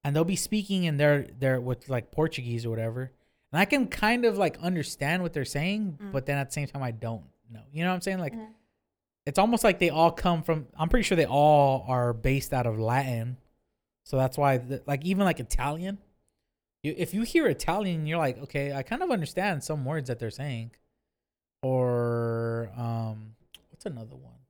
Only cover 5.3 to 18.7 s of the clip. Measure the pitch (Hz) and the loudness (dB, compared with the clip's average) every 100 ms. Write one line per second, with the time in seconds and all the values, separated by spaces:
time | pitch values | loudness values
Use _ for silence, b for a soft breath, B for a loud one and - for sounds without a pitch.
5.3 | 156 127 143 165 208 208 147 202 139 131 | -4 -4 -2 -2 -2 -4 -6 -6 -6 -2
6.3 | 139 135 - 139 143 127 113 117 113 67 | -4 -2 -4 -6 -4 -6 -6 -6 -8 -12
7.3 | _ 117 110 123 147 175 180 185 185 180 | _ _ -20 -14 -4 -2 -2 -2 -4 -6
8.3 | 226 220 - _ _ _ _ _ _ - | -8 -16 -20 _ _ _ _ _ _ -2
9.3 | 143 214 233 220 185 170 156 165 170 180 | 2 4 6 4 4 2 6 4 4 2
10.3 | 170 - 156 139 - 160 247 208 175 151 | 2 0 -2 -4 -4 2 2 4 4 4
11.3 | 135 151 147 139 131 110 127 120 113 127 | 6 8 8 6 2 0 0 2 0 0
12.3 | 139 - 135 120 110 110 127 135 120 117 | 0 0 -2 0 0 0 0 0 -2 -4
13.3 | 127 _ _ _ _ _ _ - 135 131 | -8 _ _ _ _ _ _ -2 0 2
14.3 | 131 143 131 123 135 - 139 165 190 196 | 2 2 2 -2 -8 -4 -4 0 2 2
15.3 | 160 123 - 135 156 185 202 _ _ _ | 0 0 0 0 -4 -6 -10 _ _ _
16.3 | _ _ _ _ _ 143 156 170 196 233 | _ _ _ _ _ -6 -4 -2 -2 2
17.3 | 339 269 147 - 185 202 165 151 165 147 | 4 4 2 0 0 -2 -2 -2 0 0
18.3 | 127 180 147 139 | -2 -6 -4 -4